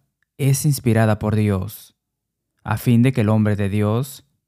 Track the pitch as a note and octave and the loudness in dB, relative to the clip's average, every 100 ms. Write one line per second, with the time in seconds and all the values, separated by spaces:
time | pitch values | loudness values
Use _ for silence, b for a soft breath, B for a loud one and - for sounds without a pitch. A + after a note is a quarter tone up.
0 | _ _ _ - C#3 C3+ D#3 C3+ A#2+ A2 | _ _ _ -4 -2 0 0 -2 0 2
1 | A2 G#2+ G#2+ G#2+ G#2+ F#2+ G2+ - - _ | 2 0 -2 0 0 -2 -4 -12 -20 _
2 | _ _ _ _ _ _ - A2 B2+ A#2 | _ _ _ _ _ _ -6 -4 2 4
3 | B2+ B2+ G#2+ A2 G#2+ G#2 G2+ G#2+ G#2 A#2 | 4 2 2 2 2 0 -2 -2 0 -2
4 | C#3 - _ _ | -6 -12 _ _